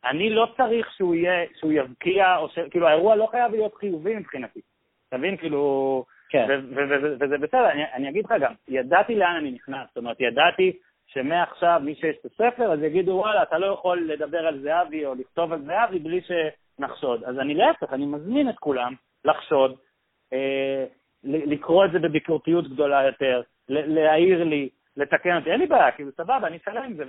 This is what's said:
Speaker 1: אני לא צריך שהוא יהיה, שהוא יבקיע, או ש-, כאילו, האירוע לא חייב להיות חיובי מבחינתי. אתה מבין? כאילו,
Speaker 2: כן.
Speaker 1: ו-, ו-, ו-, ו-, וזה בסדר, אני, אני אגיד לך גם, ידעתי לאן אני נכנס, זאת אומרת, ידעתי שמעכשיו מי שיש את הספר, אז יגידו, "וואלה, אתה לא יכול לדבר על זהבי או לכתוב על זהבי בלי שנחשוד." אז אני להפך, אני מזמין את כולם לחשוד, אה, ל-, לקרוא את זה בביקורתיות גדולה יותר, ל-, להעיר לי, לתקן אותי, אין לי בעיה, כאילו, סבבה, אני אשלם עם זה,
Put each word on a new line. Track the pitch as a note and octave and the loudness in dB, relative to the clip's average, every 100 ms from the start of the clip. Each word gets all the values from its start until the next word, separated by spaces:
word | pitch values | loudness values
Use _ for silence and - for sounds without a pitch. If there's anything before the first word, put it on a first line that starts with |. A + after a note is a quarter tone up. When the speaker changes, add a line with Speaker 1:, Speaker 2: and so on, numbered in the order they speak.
| B2 | -2
Speaker 1:
אני | C#3+ G#3+ | -2 0
לא | A3 A#3 A#3 | 2 0 0
צריך | B3 A#3 A3 | 0 0 -4
שהוא | - F#3 E3 | -2 0 2
יהיה, | F3 F3+ E3+ - | 2 0 -2 -4
שהוא | D#3+ | 0
יבקיע, | D3+ C3 B2+ F3 F#3+ F#3 F3+ | 0 -2 -4 -2 4 4 2
או | D3+ | -2
ש-, | - E3 | -6 -4
כאילו, | F3 E3 | 2 4
האירוע | D#3 G3 G#3+ | 6 6 4
לא | A3 | 2
חייב | A#3 A#3+ | 0 0
להיות | G#3+ G#3+ - | 0 -4 -4
חיובי | G3+ E3 E3+ A3 | -6 -4 -4 -4
מבחינתי. | E3 C#3 A#2 - _ _ _ _ _ | -8 -12 -12 -14 _ _ _ _ _
אתה | B2+ | -6
מבין? | E3 F#3+ | -4 -4
כאילו, | E3 D3 C#3+ C3+ C3+ C3 B2 _ _ | -4 -2 0 0 0 -2 -4 _ _
Speaker 2:
כן. | C#3+ A2 | 0 2
Speaker 1:
ו-, | C3+ C3+ B2+ | 0 -2 -4
ו-, | C#3 | 0
ו-, | C#3+ | 0
ו-, | D3 C3 | 0 -2
וזה | C#3 C#3+ | -2 -2
בסדר, | D3 C4 A3 | 0 4 4
אני, | D3 D3+ | 2 -4
אני | C3 C#3 | -6 -4
אגיד | E3 G#3 | -4 -2
לך | A3 | 0
גם, | C3+ A2+ - | 0 -4 -6
ידעתי | C3 B2+ E3+ G#3 A3 | -4 2 2 4 2
לאן | F3+ E3+ | 0 0
אני | D3 | -6
נכנס, | B2 - B2+ B2 | -10 -12 -12 -12
זאת | - | -10
אומרת, | A#2+ A2+ | -10 -2
ידעתי | B2 A#2 E3+ F3 F#3 F3+ _ _ _ | -2 4 4 4 0 0 _ _ _
שמעכשיו | C3+ C3+ E3+ E3 - F3 E3+ | -6 -2 0 -2 0 2 2
מי | C#3+ D3 | 0 -4
שיש | D#3+ D3+ | -4 -4
את | - | -12
הספר, | - A#3 A#3+ A3+ | 0 0 2 0
אז | D#3 | 0
יגידו, | D3+ E3+ F3+ | 0 0 0
"וואלה, | F#3 G#3+ G#3+ | 0 0 0
אתה | D#3+ E3 | 0 0
לא | G3 | -2
יכול | G3 F#3 F3+ D#3+ | -2 -2 -2 -2
לדבר | D3+ D3 E3 D#3+ | -4 -4 -2 -2
על | C#3+ | -4
זהבי | C#3+ E3 F3 D#3 C#3+ | -2 -2 -2 -4 -6
או | B2+ | -8
לכתוב | C3 - E3+ | -8 -4 -4
על | D#3+ | -4
זהבי | C#3 F#3 A3+ F#3 | -4 -2 0 -2
בלי | D#3 F3+ | -4 -6
שנחשוד." | F3 F3 D#3 - _ - C3+ A#2+ C#3+ A#2 | -4 -2 -2 -6 _ -10 -10 -6 -4 -4
אז | B2 C3 | -4 -6
אני | C3+ | -4
להפך, | D3 B3+ E4 C#3+ | 2 2 2 -4
אני | C3+ C#3+ | -6 -6
מזמין | D3 E3 C4 C4+ | -6 -4 0 0
את | - | -2
כולם | D3 C3 B2 C3 _ _ D3 | -4 -2 -4 -8 _ _ 0
לחשוד, | D3 - D3 C3+ C3 _ _ _ _ _ | 0 0 2 2 0 _ _ _ _ _
אה, | C3 C3+ C3+ C3+ C3+ C3 _ _ _ | -6 -2 -2 -2 -4 -6 _ _ _
ל-, | C3+ D#3 D3 | -6 -4 -2
לקרוא | D3 - E3+ G3 | -4 2 4 4
את | |
זה | E3+ | 2
בביקורתיות | D#3+ D3+ - D#3 - E3+ D3 | 0 -2 -2 -2 2 0 0
גדולה | C3+ C#3+ C#3+ | -2 2 4
יותר, | C3+ C3 C3+ B2 A#2 _ - | 2 0 0 0 -4 _ -4
ל-, | D#3 D3+ | -4 0
להעיר | D#3 D#3 D#3 F3+ F3 | 2 4 6 4 4
לי, | E3+ D3 C3+ _ _ - | 2 -2 -4 _ _ -6
לתקן | C#3+ D#3+ F3+ F3 | 0 0 2 0
אותי, | C#3+ | 0
אין | A3 | 0
לי | F4+ | 4
בעיה, | C#4+ C#3+ | 6 4
כאילו, | - C#3 | 2 -12
סבבה, | - E3+ C4 F#3+ | -10 -4 -2 -2
אני | E3 | -8
אשלם | - G#3+ | -10 -8
עם | C4 | -8
זה, | F3 | -10